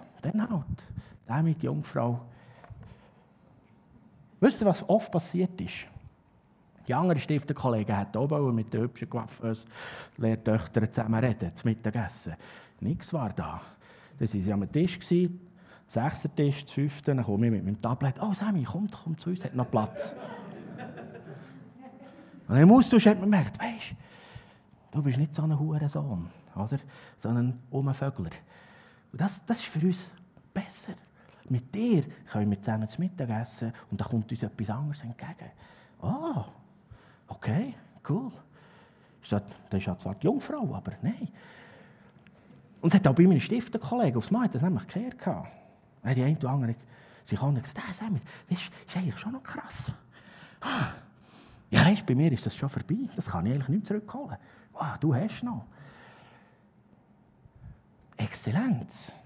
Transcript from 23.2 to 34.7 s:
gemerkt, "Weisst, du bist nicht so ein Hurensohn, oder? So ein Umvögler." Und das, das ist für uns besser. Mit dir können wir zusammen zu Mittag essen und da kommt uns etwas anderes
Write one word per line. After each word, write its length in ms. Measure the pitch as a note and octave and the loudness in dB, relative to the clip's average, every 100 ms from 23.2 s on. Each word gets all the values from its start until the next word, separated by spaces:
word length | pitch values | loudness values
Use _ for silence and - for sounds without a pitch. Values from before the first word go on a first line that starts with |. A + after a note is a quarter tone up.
| G3 | 4
gemerkt, 280 | G3+ B2 - | 4 2 -4
"Weisst, 360 | A#3+ A3+ - - - - - - - - _ - _ | -8 -8 -12 -14 -18 -20 -20 -20 -20 -20 _ -20 _
du 100 | D3 | 0
bist 160 | C#3+ B2+ | 2 2
nicht 160 | D3+ | 0
so 80 | - | 0
ein 160 | D#3 D3 | 0 0
Hurensohn, 720 | D#3 D3+ D3 D3+ D3 F#2+ E2+ - - F#2 | 0 0 -2 -2 -4 -4 -6 -12 -12 -6
oder? 220 | G2+ C3+ - - - - | -4 -4 -6 -20 -20 -8
So 120 | G#2+ | -2
ein 300 | A#2 B2 B2 - | 2 0 -2 -6
Umvögler." 580 | C#3 C#3 C3 C3+ - E2 - - - - - - - _ | -2 -2 -2 -4 -4 -8 -10 -20 -20 -20 -20 -20 -20 _
Und 100 | - | -2
das, 220 | G3 - - | -2 -2 -4
das 140 | A3+ | -4
ist 60 | - | -4
für 140 | D#3 | 0
uns 320 | F3+ F3+ - - - - - | 0 0 -6 -20 -20 -20 -10
besser. 400 | G3 - - - - - - - - - | -8 -8 -10 -12 -14 -18 -20 -20 -14 -4
Mit 240 | B2 - | -4 -4
dir 300 | G3 A#3+ F#3+ - - - | -2 4 4 2 -6 -6
können 180 | - G#2 | -2 0
wir 120 | G2 | 0
zusammen 280 | - A2 G#2+ | 0 -2 -2
zu 100 | - | -2
Mittag 300 | F3+ - B2 | -4 -2 -4
essen 420 | A2 A2+ - A#2 - - | -2 -4 -6 -6 -8 -8
und 100 | G2+ | -6
da 40 | - | -2
kommt 260 | A#2+ A2 | -2 -2
uns 100 | A#2 | -4
etwas 280 | G#2 - | -4 -4
anderes 340 | G#2 | -4